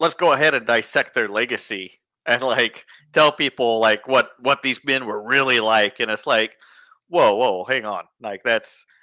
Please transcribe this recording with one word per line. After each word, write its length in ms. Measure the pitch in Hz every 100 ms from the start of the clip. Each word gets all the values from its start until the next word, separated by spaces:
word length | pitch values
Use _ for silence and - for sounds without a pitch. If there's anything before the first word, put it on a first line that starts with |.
let's 140 | 160
go 180 | - 175
ahead 220 | 135 156
and 120 | 135 113
dissect 480 | 117 - 147 127
their 140 | 127 107
legacy 640 | 104 120 113 - 101 92 _ _ _ -
and, 160 | 120
like, 440 | 131 120 113 - - - _
tell 200 | 160 151
people, 480 | - 143 - 120 113
like, 260 | 110 107 -
what, 220 | 127 - -
what 220 | 123 139
these 220 | 135 120
men 220 | 143 135 117
were 200 | 104 107
really 340 | 135 135 120
like." 400 | 110 110 104 -
And 100 | 113
it's 160 | 107 147
like, 300 | 117 110 _ _ _ _ _ -
"Whoa, 260 | 175 120
whoa, 300 | 101 123 92
hang 200 | 101 131
on." 200 | 107 95 85 _
Like, 220 | 113 98
that's, 420 | 123 110 - - _ _